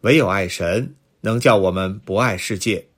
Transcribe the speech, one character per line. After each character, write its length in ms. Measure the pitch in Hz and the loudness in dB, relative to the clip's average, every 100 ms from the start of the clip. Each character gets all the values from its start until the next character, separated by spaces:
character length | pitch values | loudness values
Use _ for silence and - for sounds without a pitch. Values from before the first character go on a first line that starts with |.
唯 140 | 113 156 | 4 4
有 120 | 107 | 4
爱 180 | 98 90 | 0 -4
神， 480 | - 85 98 135 - _ _ | -4 -2 -2 -4 -12 _ _
能 180 | 107 117 | -4 2
叫 160 | 127 107 | 4 4
我 140 | 95 | 2
们 280 | 90 95 98 | 0 -4 -6
不 160 | - 98 | -6 -2
爱 200 | 123 95 | -2 -4
世 220 | - 101 | -6 -6
界 300 | 117 95 - | -4 -4 -6